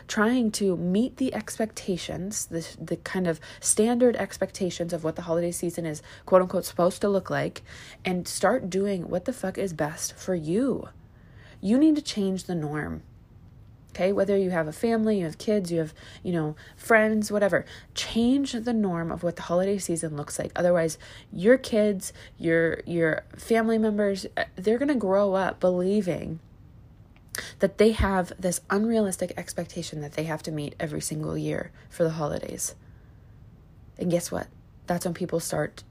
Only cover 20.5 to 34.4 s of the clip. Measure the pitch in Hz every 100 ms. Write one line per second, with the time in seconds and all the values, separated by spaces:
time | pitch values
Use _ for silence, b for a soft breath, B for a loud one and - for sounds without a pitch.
20.5 | - 175 175 165 - B B B - 196
21.5 | 254 262 214 208 196 - - B B 170
22.5 | 165 165 - - 170 160 - - - -
23.5 | 226 226 226 220 208 202 196 - - -
24.5 | - 190 233 285 269 202 196 202 185 185
25.5 | - 185 180 185 208 185 151 - 160 -
26.5 | - - - - - - - - - B
27.5 | B 196 - 214 220 196 190 180 - 185
28.5 | 175 - 202 226 226 202 185 180 - 175
29.5 | - 170 180 160 156 147 - 160 156 -
30.5 | 151 147 - 160 151 - 156 156 156 151
31.5 | - - B B - 165 160 147 - -
32.5 | - - - B B B B B B B
33.5 | - - - - - 180 170 - -